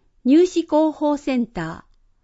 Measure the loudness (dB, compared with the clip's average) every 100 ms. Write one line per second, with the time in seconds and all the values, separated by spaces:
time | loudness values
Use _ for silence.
0 | _ _ 2 4 4 0 -2 0 0 0
1 | -2 -2 -2 -4 -4 -8 -10 -12 -20 _
2 | _ _